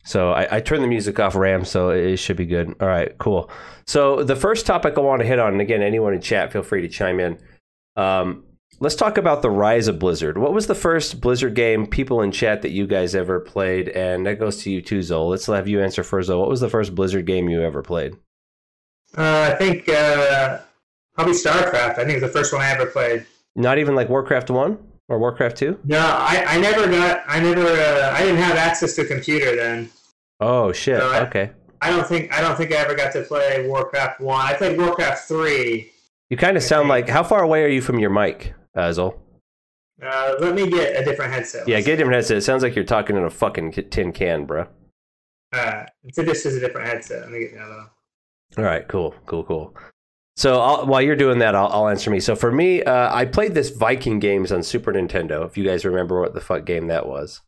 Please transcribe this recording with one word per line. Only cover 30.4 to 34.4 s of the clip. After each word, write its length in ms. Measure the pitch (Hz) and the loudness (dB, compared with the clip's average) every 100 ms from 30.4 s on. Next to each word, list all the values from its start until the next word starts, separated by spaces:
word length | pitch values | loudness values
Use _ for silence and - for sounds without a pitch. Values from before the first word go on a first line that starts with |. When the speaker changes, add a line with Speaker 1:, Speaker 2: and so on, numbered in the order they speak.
Speaker 1:
Oh, 300 | 110 123 104 | 0 2 2
shit. 280 | 90 - 123 | 0 0 2
Speaker 2:
So 100 | - | 2
I 120 | 117 | 0
Speaker 1:
Okay. 280 | 123 101 101 - - _ | 0 -2 -4 -8 -20 _
Speaker 2:
I 100 | 170 | -2
don't 160 | 175 - | 0 0
think, 260 | 170 147 | -4 -2
I 80 | 147 | -2
don't 160 | 165 165 | 0 -2
think 160 | 156 | -2
I 40 | 151 | 0
ever 180 | 147 | 0
got 180 | 143 135 | 0 -2
to 100 | 139 | -4
play 440 | 117 147 139 135 131 | -4 0 0 0 0
Warcraft 540 | 135 131 139 127 - | -2 -2 -2 -4 -4
one. 240 | 135 131 | -2 0